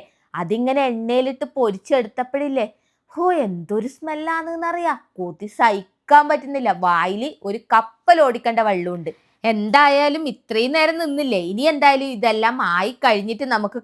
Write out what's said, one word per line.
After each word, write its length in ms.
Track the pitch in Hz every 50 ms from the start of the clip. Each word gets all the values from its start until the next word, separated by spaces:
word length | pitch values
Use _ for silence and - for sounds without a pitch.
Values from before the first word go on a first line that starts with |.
| - _ _ _ _ _ -
അതിങ്ങനെ 480 | 165 175 165 214 226 247 254 269 285 277 254
എണ്ണയിലിട്ട് 580 | 233 226 226 233 247 254 262 269 254 - 294
പൊരിച്ചെടുത്തപ്പോഴില്ലേ, 1200 | - - 269 240 214 190 185 _ - 285 254 226 208 - 254 247 254 - 277 294 285 269 262 214 214 _ _ _ _ _ _ _ _
ഹോ 200 | - 302 349 370 359 320 247
എന്തൊരു 420 | 202 180 175 165 156 208 220 220 269
സ്മെല്ലാണെന്നറിയാ. 1080 | - - 320 311 302 302 311 330 330 330 320 330 339 330 339 339 339 349 339 320 269 - _ _ _ -
കൊതി 300 | 180 175 165 - 202 208
സഹിക്കാൻ 760 | - - 247 226 202 196 185 _ _ _ _ - 285 294 294 294
പറ്റുന്നില്ല. 400 | 302 285 285 269 277 277 247 214 180 175 180
വായില് 440 | 175 175 165 170 185 196 208 247 302 - _ -
ഒരു 160 | 202 202 233 _ - 240
കപ്പൽ 480 | 226 226 - _ _ - 349 349 320
ഓടിക്കേണ്ട 380 | 294 262 240 247 - 240 226 233
വെള്ളമുണ്ട്. 520 | 220 214 196 180 175 175 180 175 160 156 - _ _ _ _ _ -
എന്തായാലും 800 | 226 220 208 208 214 233 285 294 285 277 285 294 294 285 320 320 269
ഇത്രയും 440 | 196 - _ - 214 220 240 254
നേരം 260 | 302 320 311 311 320 330
നിന്നില്ലേ, 420 | 330 294 277 285 294 262 214 185 170 175
ഇനി 100 | 196 220
എന്തായാലും 480 | 277 320 311 277 294 285 277 262 277 269 254
ഇതെല്ലാം 420 | 202 240 226 220 220 220 226 247 269
ആയി 300 | 220 180 170 180 190 233
കഴിഞ്ഞിട്ട് 540 | 247 - 285 247 220 202 196 220 226 214 285
നമുക്ക് 340 | 262 240 214 208 202 - 240